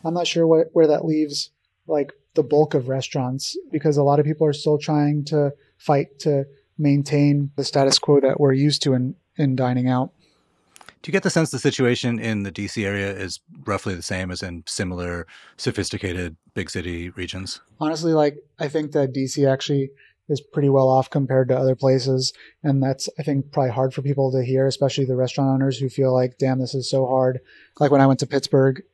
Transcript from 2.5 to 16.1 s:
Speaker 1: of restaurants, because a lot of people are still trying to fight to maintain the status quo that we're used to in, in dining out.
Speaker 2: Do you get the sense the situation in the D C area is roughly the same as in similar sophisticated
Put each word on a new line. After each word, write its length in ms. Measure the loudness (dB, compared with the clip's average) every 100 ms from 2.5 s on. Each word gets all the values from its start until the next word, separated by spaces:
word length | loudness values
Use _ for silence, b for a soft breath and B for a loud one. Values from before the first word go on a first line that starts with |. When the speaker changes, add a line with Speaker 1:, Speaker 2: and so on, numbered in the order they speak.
| 2 4
Speaker 1:
of 160 | 0 -2
restaurants, 680 | -4 -4 -4 -4 -4 -8 -10 -8
because 240 | -2 0 2
a 80 |
lot 160 | 4 4
of 60 | 2
people 200 | 0 0
are 60 |
still 260 | 0 0 0
trying 460 | 0 0 2 0 -2
to 280 | 0 0 -4 b b
fight 420 | 0 0 0 _
to 260 | -2 -2 -2 b b -2
maintain 720 | 2 2 2 2 2 2 -2 -6
the 80 |
status 340 | -2 0 2 0
quo 220 | 4 4
that 180 | 4 2
we're 140 | 2
used 320 | 4 2 0
to 100 | 0
in, 220 | 0 -2 -6 _ -2
in 180 | 0 2
dining 320 | 0 0 0
out. 240 | 0 -2 _ b b b b b b b b
Speaker 2:
Do 80 | -4
you 40 |
get 100 | -2
the 60 | 0
sense 220 | 0 0
the 60 | 0
situation 640 | -2 2 0 2 -2 -4
in 240 | -4 -4
the 80 | -6
D 160 | -8 -8
C 180 | -4 -4
area 300 | -4 -6 -6
is 240 | -10 -12 _ -16 -6
roughly 300 | -6 -4 -8
the 80 |
same 260 | -8 -6 -6
as 140 | -8
in 220 | -10 -12 -12
similar 580 | -8 -6 -6 -6 -8 -10 B B B
sophisticated 800 | -6 -4 -6 -6 -6